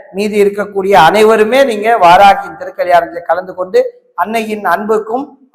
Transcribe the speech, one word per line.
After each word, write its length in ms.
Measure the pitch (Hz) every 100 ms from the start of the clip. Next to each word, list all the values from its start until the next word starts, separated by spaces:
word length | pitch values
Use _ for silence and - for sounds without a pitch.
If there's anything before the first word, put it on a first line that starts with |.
| -
மீதி 320 | 190 208 208
இருக்கக்கூடிய 480 | 202 202 202 196 190
அனைவருமே 720 | 190 165 208 214 220 220 262
நீங்க 340 | 269 208 214 226
வாராகியின் 600 | 170 190 202 196 175 165
திருக்கல்யாணத்துல 600 | 185 - 175 175 165 170
கலந்து 320 | - 170 185
கொண்டு 560 | 180 185 233 254 - _
அன்னையின் 500 | - 190 226 220 208
அன்புக்கும் 840 | 190 180 214 214 - 254 285 - _